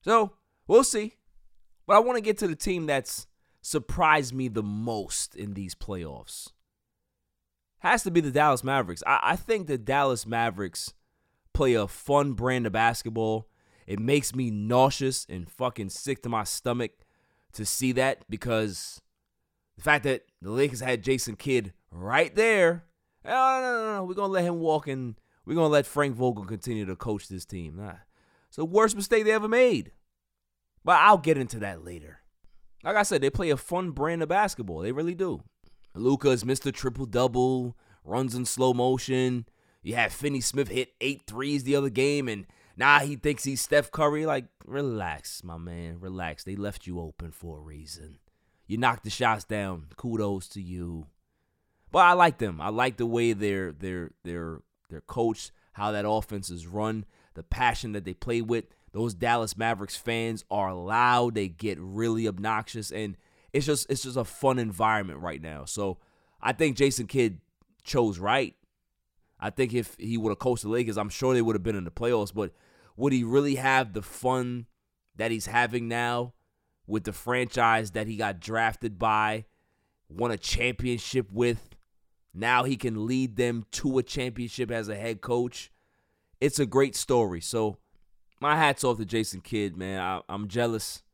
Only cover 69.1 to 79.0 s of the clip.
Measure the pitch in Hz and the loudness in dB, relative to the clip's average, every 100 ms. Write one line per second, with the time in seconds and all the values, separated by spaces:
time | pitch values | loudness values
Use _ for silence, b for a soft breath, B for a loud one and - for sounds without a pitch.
69.1 | _ _ _ 104 - 131 120 110 - 110 | _ _ _ -8 -2 0 0 -4 -10 -4
70.1 | 117 107 101 127 117 104 117 117 107 104 | -2 -2 0 0 -2 -2 -2 -2 -4 -6
71.1 | - 127 127 113 107 92 101 85 - 120 | -2 2 2 2 0 -2 -4 -6 -4 0
72.1 | 117 101 95 95 b b b b - 135 | 0 0 -6 -8 b b b b -2 0
73.1 | 131 113 135 143 135 135 131 123 101 95 | 2 4 4 4 0 2 2 2 -6 -10
74.1 | - 127 127 123 123 117 _ _ _ _ | -4 0 0 -2 -8 -12 _ _ _ _
75.1 | - 113 113 - 120 120 123 117 117 120 | -6 -4 -4 0 2 2 0 -4 -2 -2
76.1 | 120 123 _ _ _ _ _ - 107 101 | -2 -6 _ _ _ _ _ -4 -4 -4
77.1 | 98 - 123 123 127 117 113 107 101 107 | -8 -2 -2 0 2 4 4 0 -6 -6
78.1 | 110 107 90 95 113 113 - 117 95 | -4 -4 -4 -4 0 0 -2 -8 -2